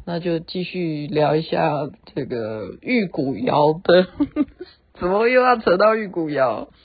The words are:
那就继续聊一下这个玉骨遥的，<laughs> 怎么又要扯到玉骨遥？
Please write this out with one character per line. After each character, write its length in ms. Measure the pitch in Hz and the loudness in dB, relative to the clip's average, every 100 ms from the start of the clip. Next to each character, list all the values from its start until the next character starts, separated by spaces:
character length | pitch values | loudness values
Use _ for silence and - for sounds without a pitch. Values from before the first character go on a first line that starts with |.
那 160 | - 170 | -8 -6
就 180 | 175 165 | -2 -4
继 240 | 170 185 | -4 -8
续 460 | 175 185 170 151 147 | -6 -6 -4 -4 -4
聊 260 | 151 147 | 0 2
一 80 | 151 | 2
下 300 | 160 175 160 147 147 - - | 0 -2 0 -2 -6 -10 -12
这 120 | - 131 | -10 -6
个 520 | 120 110 110 95 - | -6 -6 -8 -10 -12
玉 260 | - 247 190 | -4 -2 -2
骨 280 | - 135 | -2 -4
遥 380 | 107 254 147 147 160 | -2 0 2 2 2
的， 240 | - 175 185 - 285 - 294 | 4 4 4 -2 -4 -2 -6
<laughs> 400 | - - _ _ | -8 -20 _ _
怎 140 | - 180 | -8 -2
么 180 | 196 233 | 0 2
又 160 | 254 | 4
要 140 | 254 240 | 4 4
扯 200 | 220 180 | 2 4
到 200 | 208 220 | 4 2
玉 100 | 208 | -2
骨 240 | 175 160 | -6 -4
遥？ 380 | 143 131 107 - _ | 0 0 -2 -8 _